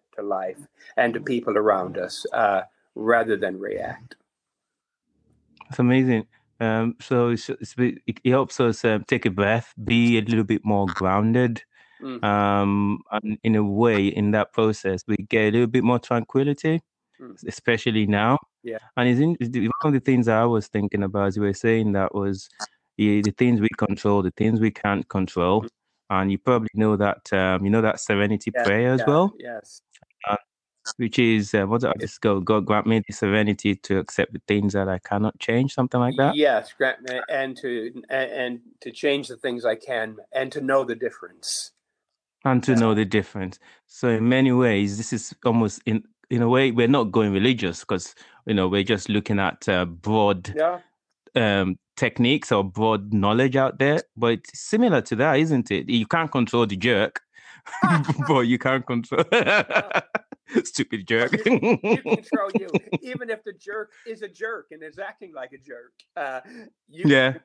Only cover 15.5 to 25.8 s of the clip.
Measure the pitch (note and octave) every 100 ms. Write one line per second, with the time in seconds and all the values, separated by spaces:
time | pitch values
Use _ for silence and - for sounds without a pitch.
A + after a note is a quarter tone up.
15.5 | A2+ A#2+ B2+ A#2+ B2 - A#2 A2+ C3+ C#3
16.5 | C#3 D#3 D#3+ _ _ _ - B2+ - A2+
17.5 | - - A2+ B2 A2 G#2 G#2 A2 A2+ -
18.5 | _ A#2+ A2 - - B2 B2 D#3 E3+ A#2+
19.5 | B2 G#2+ - D#3 C#3 - B2+ A#2 A2 A#2+
20.5 | A2+ - G#2 G2+ G2+ G2 G2+ G2 G2+ G#2
21.5 | G2 A2+ A2+ G#2+ G2 F#2+ G2+ G2 F#2+ -
22.5 | - - _ _ - G#2+ G#2 G#2 - B2
23.5 | A#2 A2 - G#2 G2+ G#2 G2+ F#2 - G#2+
24.5 | A2 A2 - G#2 G2+ - G2 F#2 - F2
25.5 | G#2 A#2 _